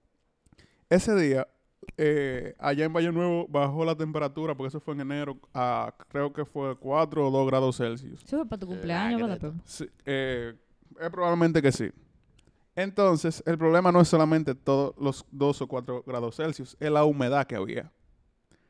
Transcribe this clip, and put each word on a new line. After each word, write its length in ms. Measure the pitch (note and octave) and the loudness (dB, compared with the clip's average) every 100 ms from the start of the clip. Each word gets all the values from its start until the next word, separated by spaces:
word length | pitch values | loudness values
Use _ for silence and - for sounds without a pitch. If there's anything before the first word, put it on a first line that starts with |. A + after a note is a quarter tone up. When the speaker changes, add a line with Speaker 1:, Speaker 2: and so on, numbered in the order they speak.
| _ _ _ _ _ _ _ _ - | _ _ _ _ _ _ _ _ 0
Speaker 1:
Ese 280 | F3+ A3+ G3+ | 2 2 2
día, 320 | D3+ C3+ C3+ _ _ _ - - | 2 0 -4 _ _ _ -16 -4
eh, 580 | D3+ D3+ C#3 B2+ - - | 0 0 -2 -4 -8 -6
allá 240 | C#3 C#3+ | -4 -2
en 80 | D#3 | 0
Valle 180 | E3+ E3+ | 0 0
Nuevo 380 | E3 F3 E3+ E3+ | 0 0 -2 -2
bajó 360 | C#3+ C#3 D3 | -2 0 0
la 120 | E3 D#3 | -2 -2
temperatura, 580 | D#3 D#3 C#3+ C#3 D#3 C3+ | -4 -4 -4 -4 -6 -6
porque 120 | C3 | -8
eso 100 | D3+ | -8
fue 160 | - | -8
en 60 | C#3+ | -8
enero, 360 | C#3 C#3+ C#3+ C3+ _ | -6 -6 -8 -10 _
a 400 | C3 B2 A#2 A2+ - - | -4 -2 -2 -4 -10 -8
creo 240 | C#3+ C#3+ | -4 -4
que 120 | C#3+ | -4
fue 320 | D3 D3 C3+ B2+ | -8 -6 -6 -6
cuatro 480 | C3 D3 D#3+ D3+ C#3 | -2 0 0 0 2
o 40 | |
dos 120 | C3+ C3+ | 2 2
grados 280 | C3 C3 B2 | 2 2 0
Celsius. 460 | A#2+ A#2+ C3+ - | -4 -4 -12 -18
Speaker 2:
Eso 120 | - C#4+ | -6 -4
fue 100 | A#3 | -4
para 140 | G#3+ | -8
tu 60 | F#3 | -10
Speaker 3:
La 60 | |
Speaker 2:
cumpleaños, 460 | F#3 E3+ E3+ A3 A#3 | -8 -4 -2 -2 -2
¿verdad, 160 | A#3 F3+ | -2 -4
Speaker 3:
Greta. 80 | D3+ E3 | -8 -10
Speaker 2:
Pepe? 60 | |
Speaker 1:
Sí, 200 | - - D#3 - - | -12 -14 -14 -12 -6
eh, 480 | C3+ C3 B2+ A#2 A2+ _ _ _ - | -4 -2 -4 -8 -12 _ _ _ -10
eh, 100 | E3 | -8
probablemente 500 | F3+ F3 E3+ E3 D#3+ | -2 2 4 4 6
que 120 | C#3 | 4
sí. 180 | C3 A2 - _ _ _ _ _ _ _ - | 4 -2 -8 _ _ _ _ _ _ _ -6
Entonces, 680 | G3 G3 G3 D#3+ E3 - - | -4 2 4 4 0 -4 -2
el 120 | E3 | 2
problema 320 | D#3+ E3+ F#3 | 4 6 6
no 80 | F3 | 8
es 80 | E3 | 8
solamente 460 | E3 D#3 D#3+ D3 | 6 4 2 0
todos 400 | B2+ - C#3 C#3 - | -4 0 0 0 -2
los 280 | C#3 C3 - | -4 -4 -8
dos 280 | C#3 C#3+ C#3 | -2 -2 0
o 60 | B2+ | -6
cuatro 380 | C3 B2 B2 - | -8 -8 -10 -6
grados 300 | B2 A#2 - | -6 -6 -4
Celsius, 400 | D#3+ D3 C3 - | -6 -6 -12 -6
es 100 | D3+ | 0
la 140 | D3+ | 4
humedad 420 | D3+ C#3+ B2 C#3 C3+ | 4 4 2 0 0
que 100 | A2+ | -4
había. 340 | F#2+ A2+ D#3 _ _ _ _ _ _ _ | -6 -8 -10 _ _ _ _ _ _ _